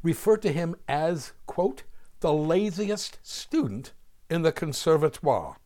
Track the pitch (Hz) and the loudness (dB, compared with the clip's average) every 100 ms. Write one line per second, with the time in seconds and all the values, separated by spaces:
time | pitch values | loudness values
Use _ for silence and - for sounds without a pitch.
0 | 170 160 - 214 202 151 170 175 - 143 | 0 2 4 4 2 0 -2 -4 -4 0
1 | 160 170 - - - - 190 - - - | 0 -2 -8 -16 -8 0 0 -2 -12 -14
2 | - - - 151 156 185 208 175 208 208 | -16 -4 0 2 4 2 2 -2 -4 -4
3 | - - - - - 320 127 101 - - | -6 -12 -14 -14 -2 0 0 -4 -10 -18
4 | - - - 170 160 156 160 135 165 156 | -20 -20 -4 2 2 0 -4 0 4 4
5 | 151 - 147 110 78 - | 4 2 2 2 0 -14